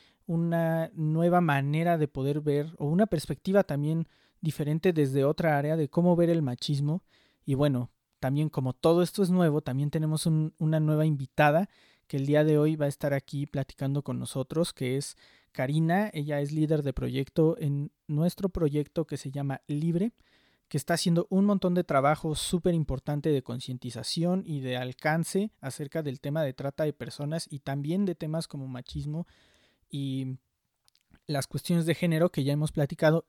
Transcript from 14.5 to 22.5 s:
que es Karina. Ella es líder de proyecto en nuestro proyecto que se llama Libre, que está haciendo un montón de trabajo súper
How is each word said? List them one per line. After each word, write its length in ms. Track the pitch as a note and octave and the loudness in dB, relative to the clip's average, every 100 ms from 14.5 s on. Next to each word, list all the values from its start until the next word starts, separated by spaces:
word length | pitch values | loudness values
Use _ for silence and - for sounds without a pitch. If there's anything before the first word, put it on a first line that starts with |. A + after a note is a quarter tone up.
| D#3+ E3+ | -2 -4
que 240 | - B2+ C3+ | -4 -4 -4
es 180 | C#3+ - - _ _ | -6 -12 -20 _ _
Karina. 580 | - C3 D3+ D#3+ F3+ G#3+ | -6 -2 0 2 2 0
Ella 280 | D#3+ D3 C#3+ | -4 -4 -2
es 100 | C#3+ | -2
líder 320 | D#3 D3+ D#3 | 0 0 0
de 100 | C#3+ | 0
proyecto 640 | - B2+ B2+ C#3 - D#3+ E3 | -4 -4 -4 -4 2 2 2
en 340 | D3+ C#3+ D3 - - | -2 -4 -6 -10 -6
nuestro 420 | D3 E3+ - G3 | -2 0 0 -4
proyecto 560 | F#3 D#3 D3 C#3+ - D#3 | 0 0 0 -4 -4 -4
que 120 | C#3+ | -6
se 140 | C#3+ | -8
llama 300 | C#3 C#3 C3 - | -6 -6 -6 -6
Libre, 460 | D3 E3 E3+ A3 - _ _ _ _ _ | -2 0 0 -2 -4 _ _ _ _ _
que 100 | D3 | -6
está 180 | - E3+ | -2 0
haciendo 320 | F3+ E3+ - | 2 2 2
un 160 | F#3+ G3+ | 2 2
montón 280 | G3 F#3 | 2 2
de 100 | F3 | 0
trabajo 520 | F3 C#3+ C#3 D3+ D#3+ D3+ | 2 2 4 2 -2 -4
súper 380 | - | -2